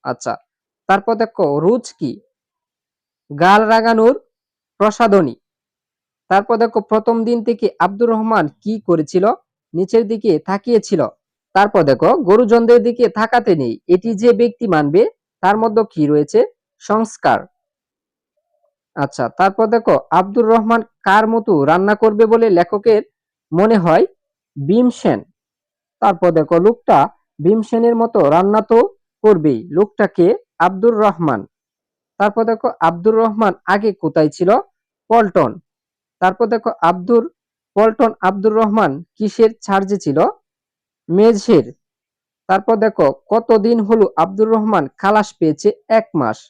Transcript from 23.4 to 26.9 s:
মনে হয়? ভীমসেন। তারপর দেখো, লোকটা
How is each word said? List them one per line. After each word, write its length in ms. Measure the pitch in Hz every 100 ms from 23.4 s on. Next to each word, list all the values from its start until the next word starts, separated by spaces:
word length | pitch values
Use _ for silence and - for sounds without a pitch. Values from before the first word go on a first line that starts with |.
| _
মনে 260 | 160 214 226
হয়? 280 | 170 170 - _ _ _ _ -
ভীমসেন। 640 | 139 214 247 - - 113 - _ _ _ _ _ _ _
তারপর 280 | - 175 180
দেখো, 240 | 160 156 170
লোকটা 380 | 196 233 -